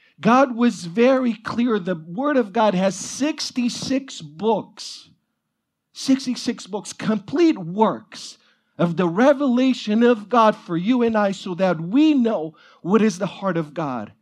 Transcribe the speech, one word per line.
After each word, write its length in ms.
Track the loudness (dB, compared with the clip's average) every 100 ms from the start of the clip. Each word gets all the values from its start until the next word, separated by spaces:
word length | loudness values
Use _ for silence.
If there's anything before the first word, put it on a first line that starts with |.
| _ _
God 340 | 4 4 4
was 300 | 2 0 0
very 500 | -4 2 4 4 0
clear. 460 | -4 -6 -2 0 -2
The 160 | -4 -8
Word 400 | -8 -4 0 0
of 160 | 0
God 220 | 0 2
has 200 | 2 0
sixty-six 1300 | -2 -10 -4 -4 -4 -6 -4 -4 -4 -4 -4 -6 -14
books, 880 | -18 -6 -2 -2 -4 -14 -18 -18 -20 _ _ _ _ _ _ _ _
sixty-six 760 | -8 -2 0 -2 -6 -6 -8 -8
books, 240 | -10 -10
complete 680 | -8 -4 -4 -2 2 2 2
works 800 | -2 0 2 0 -8 -20 -20 -20 _ _ _ -2
of 180 | 0 2
the 120 | 0
revelation 960 | 4 4 4 2 2 2 0 0 2
of 240 | 4 2 0
God 260 | 4 4
for 220 | 2 -2 -2
you 260 | 0 0
and 140 | 2 2
I, 160 | 0
so 240 | -2 -6 -2
that 240 | 0 0
we 340 | 0 4 4
know 400 | 4 2 0 -6 -12 _ _
what 200 | 2 2
is 160 | 2 0
the 80 | -6
heart 300 | -6 -4 -4
of 180 | -4
God 380 | -6 -6 -8 -10 -16